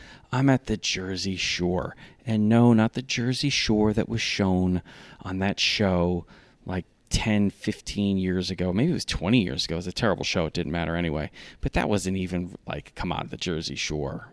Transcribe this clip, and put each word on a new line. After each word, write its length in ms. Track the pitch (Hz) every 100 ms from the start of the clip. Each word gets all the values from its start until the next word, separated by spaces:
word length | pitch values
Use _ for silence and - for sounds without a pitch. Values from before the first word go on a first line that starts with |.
| - - -
I'm 180 | 127 139
at 160 | 131 -
the 120 | 107
Jersey 580 | - - 92 95 95 92
Shore. 600 | - - 90 90 - - - - -
And 240 | 110 107
no, 240 | 117 120
not 200 | 113 110
the 100 | -
Jersey 480 | 131 - 120 127 147
Shore 420 | - - 107 107
that 160 | 107 -
was 120 | 113
shown 600 | - - 98 92 92 92 - - - -
on 160 | 98 95
that 200 | 98 98
show, 680 | - - 101 90 87 90 82 - - _ -
like, 200 | 92 - _ -
ten, 400 | - - 107 101
fifteen 680 | - - 104 - - 101 98
years 340 | 92 92 87
ago. 220 | 92 92
Maybe 180 | 90 151
it 20 |
was 120 | 123 -
twenty 360 | - 87 123
years 220 | 90 -
ago. 120 | - 82
It 20 |
was 100 | 90
a 60 |
terrible 320 | - 117 90 -
show. 200 | 98 80
It 60 |
didn't 200 | - 78
matter 240 | 85 82 85
anyway. 340 | 87 76 73 - - -
But 100 | 143
that 160 | - -
wasn't 300 | 104 92 95
even, 400 | 92 90 87 - -
like, 240 | 73 - -
come 180 | 90
on, 160 | 80 -
the 80 | -
Jersey 380 | - 80 82 71
Shore, 520 | - 76 69 - -